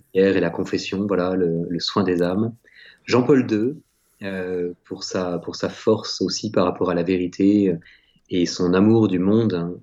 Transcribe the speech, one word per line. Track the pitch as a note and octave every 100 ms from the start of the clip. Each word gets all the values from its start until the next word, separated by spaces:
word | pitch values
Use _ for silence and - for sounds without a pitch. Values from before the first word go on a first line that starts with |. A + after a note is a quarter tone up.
| _
prière | F#2 F#2+ F#2+
et |
la | E2+
confession, | - F#2 F#2+ - F#2+ G2+
voilà, | F2+ F2+ F#2
le, | F2 E2 F2
le | E2+
soin | - -
des | F#2+ F2
âmes. | F2 F#2 A#2 A2+ _ _ - _
Jean-Paul | - A#2 B2+ C#3 A2+
deux, | G#2+ A#2 D#3 _ _ _ -
euh, | G2 F#2+ F2+ F2+ F2 F2
pour | - F2+
sa, | - G2 F2+ E2+
pour | - -
sa | F#2
force | - - A2 - -
aussi | F#2 - A2
par | G#2+
rapport | F#2 F2+ F2+
à |
la | F2
vérité, | E2+ F2+ F2+ - G2 G#2 F#2+
euh, | E2 - _ _ _ -
et | F#2 F2
son | - F2
amour | F#2 G#2 A2+ G#2+
du | F2+
monde, | F#2 A2 A2
hein, | F2 E2+ F2